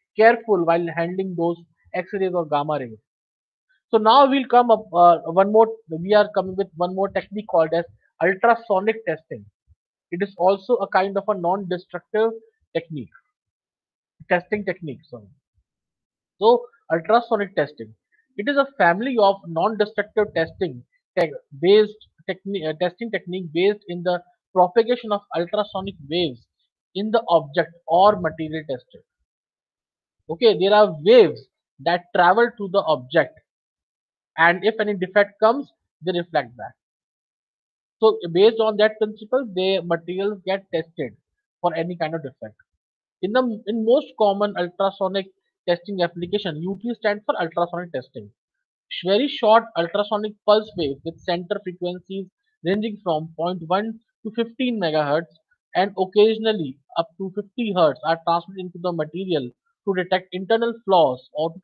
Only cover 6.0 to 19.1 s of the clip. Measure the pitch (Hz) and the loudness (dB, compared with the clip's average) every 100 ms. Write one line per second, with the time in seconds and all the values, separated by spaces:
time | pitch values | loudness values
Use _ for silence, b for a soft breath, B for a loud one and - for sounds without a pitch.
6 | 180 208 202 208 185 185 190 156 180 190 | 2 2 4 0 -4 -4 -6 -4 -6 -2
7 | 196 196 - 202 208 170 160 165 170 _ | -4 -4 -8 -10 -2 0 2 0 -4 _
8 | _ - 170 190 233 233 - 190 208 220 | _ -2 -2 2 2 2 0 -2 -2 -4
9 | 190 156 _ 123 101 _ _ _ _ _ | -6 -8 _ -16 -16 _ _ _ _ _
10 | _ 175 196 - 180 196 196 247 196 196 | _ -8 -8 -2 0 0 0 -2 0 0
11 | 196 196 196 196 175 202 185 175 - 175 | 0 -2 -4 -4 -2 -4 -4 -8 -8 -14
12 | - 214 226 226 - _ _ 165 165 151 | -6 -2 -2 -4 -14 _ _ -10 -8 -10
13 | 104 _ _ _ _ _ _ _ _ _ | -14 _ _ _ _ _ _ _ _ _
14 | _ _ - 180 175 214 190 175 156 117 | _ _ -2 -2 -2 -6 -6 -8 -10 -14
15 | _ 120 101 _ _ _ _ _ _ _ | _ -20 -20 _ _ _ _ _ _ _
16 | _ _ _ _ 214 240 B B - 165 | _ _ _ _ 2 2 B B -6 -4
17 | 170 233 240 220 202 - 143 - 113 _ | 2 2 2 -2 -2 -4 -4 -6 -18 _
18 | _ _ _ - 208 277 269 - 175 180 | _ _ _ -8 -2 0 -2 2 2 2
19 | 254 | 0